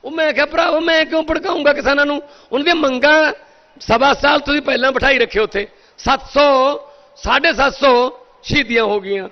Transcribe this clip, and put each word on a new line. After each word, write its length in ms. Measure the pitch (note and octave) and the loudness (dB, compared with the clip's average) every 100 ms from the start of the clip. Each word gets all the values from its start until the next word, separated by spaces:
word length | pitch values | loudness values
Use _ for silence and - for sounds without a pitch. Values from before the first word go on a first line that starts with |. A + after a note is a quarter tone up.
ਉਹ 80 | B3 | -10
ਮੈਂ 220 | D#4+ D#4 | -4 -2
ਕਿਹਾ, 120 | C#4+ D4 | 0 -2
"ਭਰਾਵੋ, 340 | D#4+ E4 D#4 | 0 0 0
ਮੈਂ 260 | E4 D#4+ D#4 | 2 0 2
ਕਿਉਂ 180 | D#4+ | -2
ਭੜਕਾਊਂਗਾ 500 | D#4 D#4 F#4+ E4+ C#4+ | -2 -4 -2 0 0
ਕਿਸਾਨਾਂ 320 | C#4+ B3 C#4 C#4+ | 0 0 0 0
ਨੂੰ? 160 | C#4+ C#4+ - _ | -2 -8 -20 _
ਉਹਨਾਂ 120 | B3 | -4
ਦੀਆਂ 120 | D4+ E4+ | 0 0
ਮੰਗਾਂ 580 | D4 B3+ C#4+ D#4 D4+ G#4+ - _ _ - | 0 0 2 4 2 -2 -16 _ _ -20
ਸਵਾ 340 | - A3+ C#4 | -2 2 2
ਸਾਲ 260 | C#4 C#4+ D4 | 2 0 0
ਤੁਸੀਂ 220 | C#4+ D4 | 0 -4
ਪਹਿਲਾਂ 300 | C#4+ B3+ C4 | -2 -2 0
ਬਿਠਾਈ 280 | B3+ C4 C4+ | 0 0 0
ਰੱਖੇ 200 | A#3 G3 | 0 -2
ਉੱਥੇ, 280 | G#3+ G3 G3+ _ _ _ | -2 -4 -8 _ _ _
ਸੱਤ 240 | - C4 | -2 -2
ਸੌ, 560 | - C#4 C#4+ C4+ C4 D4 - - _ - | -2 2 4 4 2 -2 -10 -20 _ -12
ਸਾਢੇ 380 | - B3+ E4 | -2 0 0
ਸੱਤ 200 | A#3 C4+ | 0 -2
ਸੌ 460 | - C#4+ B3 B3 - - _ | 2 2 4 0 -6 -20 _
ਸ਼ਹੀਦੀਆਂ 400 | - D4 A#3+ A#3 | -4 -2 0 0
ਹੋ 160 | G#3+ G#3 | 0 -2
ਗਈਆਂ 300 | F#3+ G3 F#3+ | -4 -6 -8